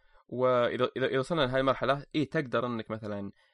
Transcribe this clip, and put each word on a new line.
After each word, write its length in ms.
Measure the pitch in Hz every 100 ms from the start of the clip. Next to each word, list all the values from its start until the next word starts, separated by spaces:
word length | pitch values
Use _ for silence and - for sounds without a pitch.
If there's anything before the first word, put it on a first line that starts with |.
| _ - -
وإذا، 600 | 123 127 123 120 117 123 -
إذا، 80 | 127
إذا 140 | 135
وصلنا 220 | 131 165
لهذه 180 | 127 131
المرحلة، 460 | 135 123 123 143 - 156
إيه، 140 | 135
تقدر 360 | 160 131 117 123
إنك 260 | 113 110
مثلًا، 400 | 107 107 101 101 - _